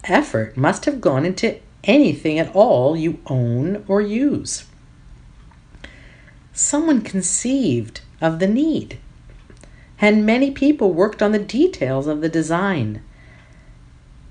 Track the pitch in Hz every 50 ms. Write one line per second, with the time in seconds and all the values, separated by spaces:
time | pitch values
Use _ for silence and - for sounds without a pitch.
0 | - - 180 240 294 - - 110 113 110 - 127 135 160 196 - - 302 277 254
1 | - 180 135 131 151 180 185 - - 220 - - - - - - - - 220 302
2 | 285 180 139 - - 160 151 160 160 - - 190 214 247 196 123 123 139 160 165
3 | 156 170 160 - - - 135 127 120 117 117 123 139 175 202 208 208 - 196 208
4 | 214 208 208 233 277 294 240 - - - - - - - - - - - - -
5 | - - - - - - - - - - - - - - - - - - - -
6 | - - - - - - - - - - - - - - - 294 330 330 294 226
7 | 208 - - 190 180 - - - - 240 269 277 247 170 123 117 110 110 - -
8 | - - - - 165 160 160 165 185 196 220 254 311 330 285 185 - - - -
9 | - - - - - - - - - - - - - - - - - - - -
10 | - 214 214 214 208 214 226 254 277 277 277 - 262 285 294 - 226 190 170 156
11 | 196 214 - - 214 208 214 208 202 - - 247 330 370 - - 139 127 131 135
12 | 139 151 151 151 156 165 156 165 156 156 165 170 196 196 190 147 113 107 104 110
13 | - - - - - - - - - - - - - - - - - - - -
14 | - - - - - -